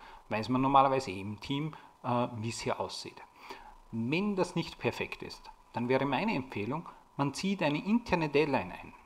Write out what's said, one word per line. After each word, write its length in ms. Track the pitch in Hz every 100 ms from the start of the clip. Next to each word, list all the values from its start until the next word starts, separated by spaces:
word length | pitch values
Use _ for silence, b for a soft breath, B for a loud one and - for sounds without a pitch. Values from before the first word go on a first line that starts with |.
| B B -
weiß 220 | 110 110
man 100 | 127
normalerweise 520 | 135 139 135 135 117
eh 100 | 95
im 180 | 101 104
Team, 340 | - 139 156 B B -
äh, 240 | 123 120 123 117
wie 140 | 113
es 100 | 110
hier 180 | 127 -
aussieht. 440 | 95 - 98 - - B B B B B -
Wenn 440 | 113 117 160 208 190
das 200 | 175 170
nicht 240 | 156 -
perfekt 440 | 117 - 101 -
ist, 260 | - - - - -
dann 160 | - 120
wäre 180 | 131 143
meine 280 | 135 208
Empfehlung, 560 | 175 - 107 104 151 - B B -
man 160 | 143
zieht 300 | 139 190 196
eine 180 | 160 147
interne 460 | 185 233 - 175 156
Deadline 460 | 143 156 127 90
ein. 200 | - 78 -